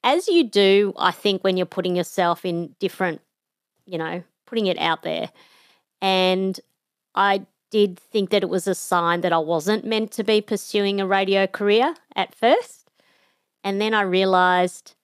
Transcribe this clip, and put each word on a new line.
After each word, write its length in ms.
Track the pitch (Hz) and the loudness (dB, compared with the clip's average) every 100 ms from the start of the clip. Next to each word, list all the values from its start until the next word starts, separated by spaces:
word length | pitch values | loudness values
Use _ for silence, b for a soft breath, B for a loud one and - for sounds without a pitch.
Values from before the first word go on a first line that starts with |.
as 240 | 240 320 403 | 2 0 2
you 160 | 339 | 2
do, 480 | 240 202 196 196 202 - | 2 2 4 4 2 0
I 140 | 185 | -4
think, 320 | - 208 190 | -2 -2 -2
when 140 | 196 185 | -2 -2
you're 100 | 175 | -4
putting 300 | - 180 180 | -4 -2 -4
yourself 480 | 165 - 175 170 | -4 -2 -2 -2
in 320 | 185 170 165 _ | -4 -6 -8 _
different, 420 | 190 - 180 160 _ _ _ _ _ _ | -8 -4 -6 -6 _ _ _ _ _ _
you 140 | _ 175 | _ -10
know, 240 | 160 170 - _ _ | -8 -10 -14 _ _
putting 200 | 226 196 | -2 -2
it 120 | - | -2
out 240 | 165 160 | -2 -4
there. 280 | 165 - - b b b b b b _ | -6 -8 -8 b b b b b b _
And 580 | 190 185 185 185 190 185 _ _ _ _ _ | -2 2 2 0 -2 -6 _ _ _ _ _
I 320 | - 202 196 - _ _ | -2 0 0 -4 _ _
did 280 | 214 208 180 | 0 0 -2
think 320 | _ 220 190 | _ -4 0
that 120 | 208 | -2
it 60 | 185 | 0
was 180 | 180 196 | -4 -2
a 80 | |
sign 460 | 180 - 175 170 175 | -6 -2 0 0 0
that 120 | 175 | 0
I 60 | 165 | 0
wasn't 460 | 156 165 160 220 | 0 -2 0 -2
meant 260 | - 220 214 | -2 -4 -4
to 120 | - | -4
be 160 | 208 214 | 0 0
pursuing 600 | 214 202 - 208 202 196 | 0 -8 -4 -2 0 -2
a 60 | 190 | 0
radio 400 | 196 196 196 190 | 0 0 0 0
career 480 | - 202 214 269 330 _ - | -2 0 2 0 -4 _ -8
at 180 | 185 | -8
first. 560 | _ 233 339 - - _ _ _ _ _ _ _ _ | _ 2 2 0 -20 _ _ _ _ _ _ _ _
And 180 | 196 196 | -2 2
then 140 | 214 | 2
I 80 | 220 | 2
realised 920 | 196 185 190 185 180 180 180 - - _ | 2 2 4 4 6 4 2 -2 -20 _